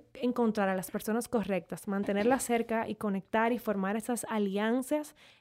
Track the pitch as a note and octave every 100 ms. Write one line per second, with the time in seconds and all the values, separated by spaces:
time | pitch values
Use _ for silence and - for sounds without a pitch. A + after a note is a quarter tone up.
0 | - - B3 B3 A#3 G#3+ G3 F#3 F3+ G#3
1 | - A3+ A#3 A#3 G3 F#3 - F3 - G3
2 | G3+ G3+ A3 C4 - A#3 A3+ A3 - G#3+
3 | G#3+ G3 - A3 A3+ A#3+ - G3 F#3+ A3
4 | A#3 A#3 - A3 G3+ G3 A3 B3 B3+ D4+
5 | D4 - - -